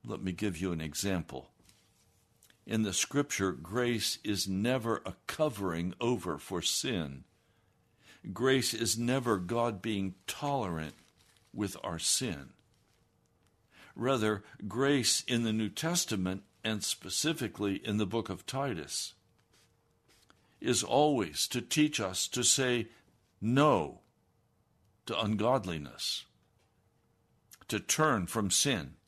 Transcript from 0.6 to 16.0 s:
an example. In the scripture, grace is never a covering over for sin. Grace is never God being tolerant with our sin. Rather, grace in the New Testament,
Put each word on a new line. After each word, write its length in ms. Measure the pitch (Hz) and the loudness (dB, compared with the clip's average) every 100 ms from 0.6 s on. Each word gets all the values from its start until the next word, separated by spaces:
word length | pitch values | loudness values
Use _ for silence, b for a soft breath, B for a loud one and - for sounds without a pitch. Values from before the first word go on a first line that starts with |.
| 92 | -2
an 80 | 82 | -2
example. 680 | 78 73 98 92 78 65 - _ b b b b b b _ _ - _ - | -4 -2 0 0 -2 -10 -12 _ b b b b b b _ _ -20 _ -6
In 160 | 113 | -2
the 100 | 107 | 0
scripture, 600 | 90 - 139 143 - 95 | 0 0 0 -2 0 0
grace 640 | 69 82 110 123 113 101 - | -2 -6 -2 0 0 -2 -4
is 240 | 104 101 98 | -2 -2 0
never 540 | 95 110 131 113 113 - | 0 0 0 0 -2 -4
a 80 | - - | -10 -10
covering 680 | - 151 104 95 82 87 - | 0 0 0 -2 0 -2 -2
over 380 | 120 120 90 73 | 0 0 -2 -6
for 240 | - 90 | -4 -4
sin. 640 | 80 - 139 107 76 67 - _ _ _ _ _ _ B B B 107 | -2 -2 0 -2 -4 -8 -16 _ _ _ _ _ _ B B B -12
Grace 400 | 95 131 131 113 | 0 4 4 4
is 260 | 110 113 110 | 0 0 0
never 380 | 120 131 120 101 | 2 2 2 0
God 460 | 90 117 120 101 | 2 0 0 0
being 320 | 117 104 98 90 - | -2 -2 -2 -6 -10
tolerant 680 | - 143 139 104 82 76 - - _ _ _ _ | -6 -2 -2 -2 -4 -6 -12 -20 _ _ _ _
with 240 | - 101 - | -4 -4 -2
our 160 | - 82 | -6 -2
sin. 520 | - - 131 76 67 - _ _ _ _ _ _ _ _ _ _ _ B B - | 0 0 -2 -6 -10 -20 _ _ _ _ _ _ _ _ _ _ _ B B -4
Rather, 460 | 120 135 107 104 B B 101 | 0 2 2 0 B B -8
grace 560 | 104 139 143 113 - - | 0 4 4 4 0 0
in 180 | 120 | 0
the 80 | 117 | 2
New 160 | 110 107 | 0 -2
Testament, 760 | - 160 175 | -2 -2 0